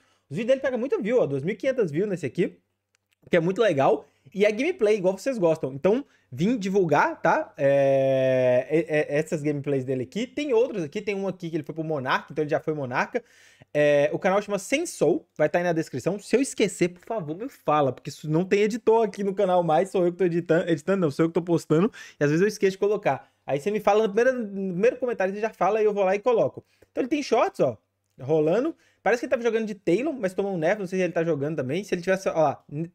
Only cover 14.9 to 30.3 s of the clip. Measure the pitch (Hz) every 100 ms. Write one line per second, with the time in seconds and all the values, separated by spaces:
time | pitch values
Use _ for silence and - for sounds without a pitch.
14.9 | - 156 180 - - 151 175 175 165 156
15.9 | 135 160 196 - 226 277 - 208 - 175
16.9 | 175 - 226 151 165 262 - - 151 135
17.9 | 123 - - 156 156 185 202 208 226 -
18.9 | 226 220 196 202 196 196 180 175 156 190
19.9 | 196 175 175 185 170 170 160 180 160 -
20.9 | 196 165 135 165 175 175 165 - 156 214
21.9 | - - - 147 156 202 208 196 190 202
22.9 | 208 - 131 - _ - 139 208 208 208
23.9 | 208 220 196 247 254 208 196 190 175 226
24.9 | - 247 202 190 202 220 214 185 220 214
25.9 | 202 190 202 254 226 143 - - _ _
26.9 | - 262 294 269 233 370 - 147 113 _
27.9 | _ _ - 131 160 151 196 294 320 _
28.9 | _ 190 247 277 262 233 226 220 202 -
29.9 | 180 285 269 185